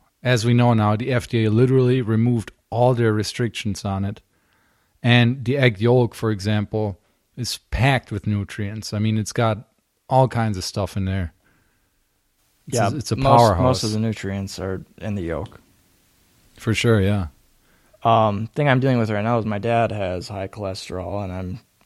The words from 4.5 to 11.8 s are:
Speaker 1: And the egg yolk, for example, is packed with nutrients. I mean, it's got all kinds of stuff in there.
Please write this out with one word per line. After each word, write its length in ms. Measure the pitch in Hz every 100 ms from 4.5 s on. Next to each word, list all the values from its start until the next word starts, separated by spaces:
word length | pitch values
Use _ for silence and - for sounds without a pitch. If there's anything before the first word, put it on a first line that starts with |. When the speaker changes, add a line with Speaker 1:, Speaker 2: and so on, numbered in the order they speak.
| _ _ _ _ _
Speaker 1:
And 400 | 120 120 117 135
the 140 | 113 139
egg 240 | 127 98
yolk, 340 | 117 127 117 -
for 160 | 113
example, 720 | 101 104 107 101 110 107 95 _ _ _ -
is 200 | 117 - _
packed 440 | 101 135 131 -
with 120 | 104 -
nutrients. 680 | 104 98 - 101 110 -
I 60 | 104
mean, 180 | 110 110
it's 160 | 101
got 340 | - 113 107 - _ _ _ -
all 220 | 131 127
kinds 280 | 117 113 95
of 60 |
stuff 320 | - 107 92 101
in 80 |
there. 300 | 95 95 90 - _ _ _ _